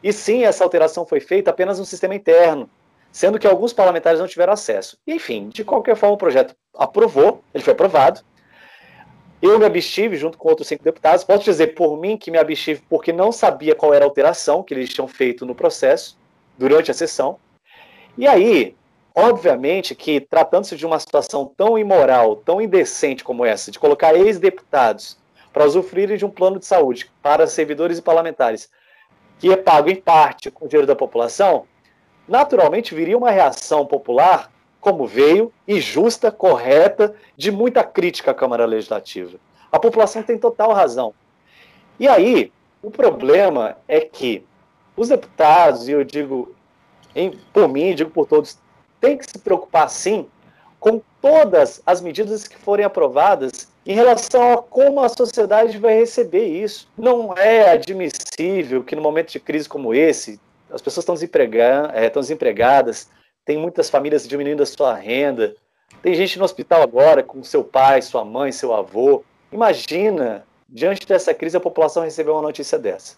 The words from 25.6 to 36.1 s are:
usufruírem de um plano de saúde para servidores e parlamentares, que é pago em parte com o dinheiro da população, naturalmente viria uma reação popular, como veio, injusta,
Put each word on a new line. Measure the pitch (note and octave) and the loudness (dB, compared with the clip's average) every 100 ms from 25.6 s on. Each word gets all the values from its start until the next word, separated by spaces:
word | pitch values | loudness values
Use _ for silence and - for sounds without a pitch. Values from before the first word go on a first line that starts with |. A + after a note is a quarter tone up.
| D3 | 2
usufruírem | D#3+ F#3 F3 G3 G#3 | 2 -2 -4 -4 -4
de | G3 | -6
um | |
plano | G3 F#3 F#3+ | -2 -2 -2
de | - | -2
saúde | F#3 C#3 A#2+ - _ | 0 2 -2 -10 _
para | C#3+ D#3 D#3 | -2 2 2
servidores | - D3+ D3 E3+ E3+ | 0 -6 -2 -4 -4
e | |
parlamentares, | E3+ E3 E3 D#3 B2 A2 - _ _ _ _ _ _ _ | 0 0 0 -2 -4 -4 -12 _ _ _ _ _ _ _
que | F3 | 2
é | F#3+ | 2
pago | F#3+ D#3 D3+ | 4 4 2
em | F#3+ | -2
parte | - D#3+ C#3+ - - | 2 4 4 0 -16
com | _ D3 | _ -2
o | |
dinheiro | D3+ C#3 | 0 2
da | C#3 | 0
população, | C3 A#2 A#2 - G3 D3 - _ _ _ _ _ - | -2 -2 -4 0 2 2 -2 _ _ _ _ _ -2
naturalmente | A3+ C#4+ A3+ D#3+ F3+ A3+ | 0 2 4 2 2 -6
viria | D#3+ E3 A3+ | -6 -2 0
uma | B3 | 2
reação | G3 D#3 C3 - D#3 | 2 2 0 -4 -2
popular, | C#3+ C#3 - B2 E3+ F3 - _ _ _ | -2 -4 -2 2 4 2 -2 _ _ _
como | G3+ F3 A#2+ | -4 -2 -4
veio, | A2 C#3+ F3+ A3+ _ - | 2 4 4 0 _ -6
injusta, | G#3 - F#3+ G#3+ | -4 -4 -2 -2